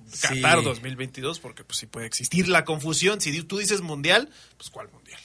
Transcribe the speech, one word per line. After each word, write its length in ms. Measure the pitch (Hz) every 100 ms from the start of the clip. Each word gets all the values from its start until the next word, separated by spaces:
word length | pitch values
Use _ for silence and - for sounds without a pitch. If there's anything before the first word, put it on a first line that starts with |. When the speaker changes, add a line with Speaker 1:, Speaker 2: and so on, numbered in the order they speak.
| 113
Speaker 1:
Sí. 100 | -
Speaker 2:
Qatar 420 | 143 131 131 165
dos 180 | 143 117
mil 140 | 131 127
veintidós, 420 | 127 131 131 165
porque, 240 | - -
pues, 160 | - -
sí 80 | 113
puede 200 | 120 113
existir 420 | - 131 180 180
la 160 | 170
confusión. 560 | 165 151 156 151 180 208
Si 100 | 147
di-, 140 | 160
tú 140 | 160 196
dices 220 | 202 196
Mundial, 480 | 170 143 156 208 302 - - _
pues, 140 | -
¿cuál 200 | 208 214
Mundial? 300 | - - -